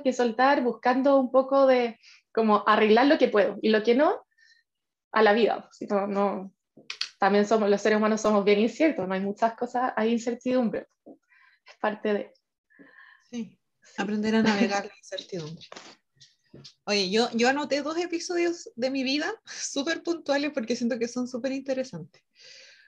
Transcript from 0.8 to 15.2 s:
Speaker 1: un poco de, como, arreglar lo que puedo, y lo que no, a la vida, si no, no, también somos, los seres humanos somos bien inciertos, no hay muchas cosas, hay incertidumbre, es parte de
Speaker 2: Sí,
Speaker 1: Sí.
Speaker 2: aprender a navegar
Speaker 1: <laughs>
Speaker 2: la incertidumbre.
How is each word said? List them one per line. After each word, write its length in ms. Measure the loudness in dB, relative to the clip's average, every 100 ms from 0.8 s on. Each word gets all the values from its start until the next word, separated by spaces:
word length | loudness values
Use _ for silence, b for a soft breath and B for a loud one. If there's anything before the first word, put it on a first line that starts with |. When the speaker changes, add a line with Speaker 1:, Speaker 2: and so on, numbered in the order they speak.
| 0 2 4 4
Speaker 1:
un 120 | 4
poco 360 | 2 2 4 4
de, 320 | 4 0 -6 b b b
como, 300 | 0 2 2 4
arreglar 400 | 4 6 6 6
lo 100 | 4
que 120 | 4
puedo, 280 | 4 2 0
y 80 | 0
lo 140 | 2
que 120 | 2 2
no, 300 | 2 0 -8 b b b b _ _ _ _
a 100 | 2
la 100 | 4
vida, 360 | 4 2 0 -8
si 160 | -14 -4
no, 200 | -2 -2
no, 460 | 0 -2 -2 -10 _ _ _ -16 -14 -14 -2
también 260 | 2 2 2
somos, 240 | 2 2
los 120 | 2
seres 160 | 2 2
humanos 240 | 2 0
somos 220 | 0 2 2
bien 140 | 2
inciertos, 480 | 2 0 0 0 -4
no 60 |
hay 80 | -4
muchas 340 | -6 -2 -4 -2
cosas, 380 | -6 -4 -4 -2
hay 160 | 0
incertidumbre, 760 | 0 -4 -6 -2 0 0 -4 -10 _ -20
es 720 | -20 _ _ _ _ _ -8
parte 320 | -6 -4 -4
de 200 | -4 -6 _ _ _ _ b b b b b
Speaker 2:
Sí, 360 | _ -14 -14 _ _ _
Speaker 1:
Sí. 200 | _ -8
Speaker 2:
aprender 340 | -4 -4 0 2
a 60 |
navegar 420 | 2 2 0 -2 -6
Speaker 1:
<laughs> 0 |
Speaker 2:
la 100 | -14
incertidumbre. 680 | -16 -16